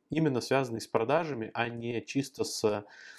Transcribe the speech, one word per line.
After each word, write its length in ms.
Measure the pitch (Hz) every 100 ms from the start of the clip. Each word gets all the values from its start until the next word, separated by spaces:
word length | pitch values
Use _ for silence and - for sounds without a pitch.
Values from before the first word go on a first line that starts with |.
| -
Именно 300 | 151 151 123
связанный 380 | - 131 123 113
с 80 | -
продажами, 640 | 110 113 160 160 123 107
а 140 | 117 120
не 320 | 117 117 117 -
чисто 380 | 139 139 -
с, 420 | - - 107 104 - - -